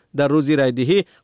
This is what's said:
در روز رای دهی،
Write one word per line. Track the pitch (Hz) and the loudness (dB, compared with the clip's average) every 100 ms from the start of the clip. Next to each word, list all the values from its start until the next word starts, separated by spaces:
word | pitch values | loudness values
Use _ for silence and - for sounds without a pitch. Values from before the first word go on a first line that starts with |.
| _ 139 | _ -4
در | 143 | 0
روز | 156 139 | 0 0
رای | 151 131 | 0 0
دهی، | 123 127 196 180 _ | -2 0 0 -2 _